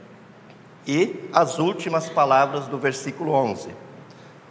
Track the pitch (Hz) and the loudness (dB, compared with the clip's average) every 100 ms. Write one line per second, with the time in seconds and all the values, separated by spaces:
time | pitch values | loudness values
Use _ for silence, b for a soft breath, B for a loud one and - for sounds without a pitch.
0 | - - - - - - - - - 147 | -20 -20 -20 -20 -20 -20 -20 -12 -2 0
1 | 202 - - 170 147 156 170 208 170 165 | 0 -2 0 2 4 2 -2 -2 -2 -2
2 | 165 160 139 135 139 143 127 131 139 127 | 0 2 4 4 4 0 -6 -2 -2 -2
3 | 185 - 156 135 120 92 - - - - | -6 -6 0 2 2 -2 -10 -16 -18 -20
4 | - B B B - | -20 B B B -16